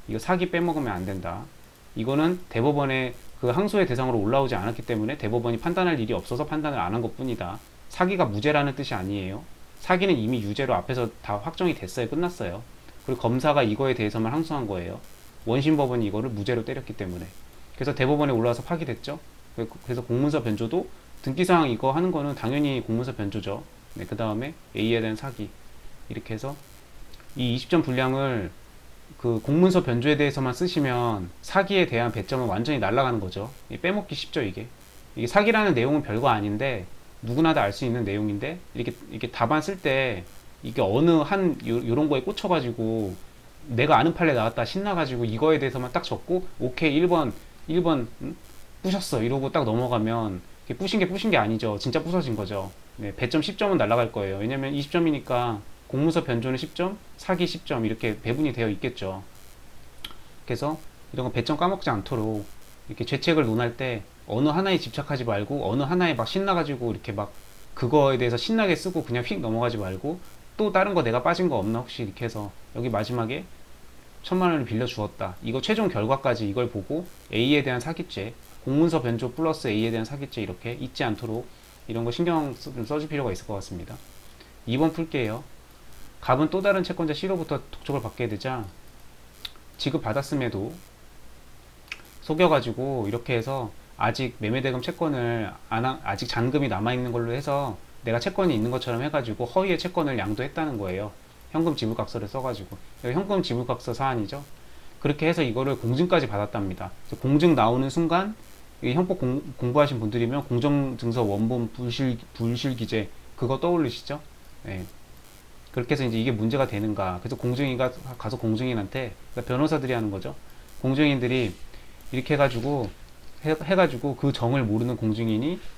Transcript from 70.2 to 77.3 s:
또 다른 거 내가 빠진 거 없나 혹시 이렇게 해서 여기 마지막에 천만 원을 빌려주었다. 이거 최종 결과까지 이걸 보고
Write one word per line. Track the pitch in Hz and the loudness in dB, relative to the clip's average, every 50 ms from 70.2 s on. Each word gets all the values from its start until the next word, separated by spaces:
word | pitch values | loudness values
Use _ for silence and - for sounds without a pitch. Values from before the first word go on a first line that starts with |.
| - - - - - - - | -8 -14 -16 -18 -18 -10 -2
또 | - 214 202 | 0 0 4
다른 | 196 190 190 202 190 | 4 4 4 4 4
거 | 175 | 2
내가 | 127 117 113 123 - | 2 4 2 2 2
빠진 | 165 175 175 185 165 | 2 2 4 2 2
거 | 135 104 | 2 2
없나 | 95 107 113 117 | 0 0 0 -2
혹시 | 120 - - - 117 | -4 -6 -6 -6 -6
이렇게 | 98 92 - 120 | -6 -6 -6 -6
해서 | 110 - 107 104 98 - - - - - | -6 -4 -6 -8 -8 -10 -14 -16 -10 -6
여기 | 117 120 123 | -4 -2 0
마지막에 | 110 104 107 - 123 120 113 110 135 165 185 - - - - - - - - - - - - - - - | 0 0 0 0 -2 -2 -2 -2 -4 -6 -6 -10 -14 -18 -18 -18 -18 -18 -18 -18 -18 -20 -20 -20 -18 -16
천만 | - - 185 185 185 175 | -4 0 2 4 4 4
원을 | 165 147 123 | 4 4 2
빌려주었다. | - 107 110 127 120 - 107 104 101 - - - 92 92 - | 0 0 0 0 0 -2 -2 -4 -4 -2 -4 -6 -6 -6 -6
이거 | - 113 117 131 | -4 -4 -2 -2
최종 | - - 214 220 214 180 | 0 0 2 2 2 2
결과까지 | - 107 107 117 135 135 - 131 120 110 107 101 | 2 0 2 2 2 2 2 0 0 2 0 0
이걸 | 98 123 120 - | 0 0 0 0
보고 | - 101 95 - 147 165 180 - - - - - | -2 -6 -4 -4 -4 -4 -4 -8 -14 -18 -12 -2